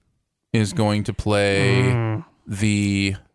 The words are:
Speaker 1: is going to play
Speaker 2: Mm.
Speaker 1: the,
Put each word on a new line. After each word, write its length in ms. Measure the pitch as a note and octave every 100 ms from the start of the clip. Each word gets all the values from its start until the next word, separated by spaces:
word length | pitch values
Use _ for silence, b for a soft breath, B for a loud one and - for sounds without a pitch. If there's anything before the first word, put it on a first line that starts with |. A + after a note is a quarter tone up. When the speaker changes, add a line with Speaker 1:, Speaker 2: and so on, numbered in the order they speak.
| _ _ _ _ _
Speaker 1:
is 200 | A2+ G2+
going 320 | F2+ G#2 G#2 G2+
to 80 |
play 680 | G2+ G#2+ G#2 G2+ G2 B2+ B2+ B2+
Speaker 2:
Mm. 400 | B2 A2+ A2 - _ -
Speaker 1:
the, 720 | G2 G#2+ G#2 G2+ G2 G2 F#2+ -